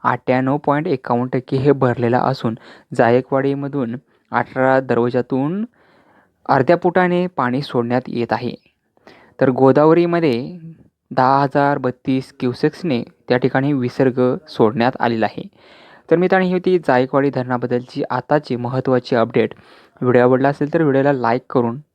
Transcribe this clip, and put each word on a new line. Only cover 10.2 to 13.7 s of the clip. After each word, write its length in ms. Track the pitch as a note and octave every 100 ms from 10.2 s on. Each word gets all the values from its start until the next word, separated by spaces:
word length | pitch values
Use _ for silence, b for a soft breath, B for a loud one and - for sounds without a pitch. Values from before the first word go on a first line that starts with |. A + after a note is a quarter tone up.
| E3 A#2 C#3+ F3+ D#3+ D#3+ _ _ _
दहा 300 | C3 B2+ C3+
हजार 360 | C#3+ D3 C#3+ C#3+
बत्तीस 560 | C3 B2 - C3 C3 _
क्युसेक्सने 600 | B2+ B2 D3+ - F3 A#2+ - _ -
त्या 100 | B2
ठिकाणी 360 | C3 C3 C#3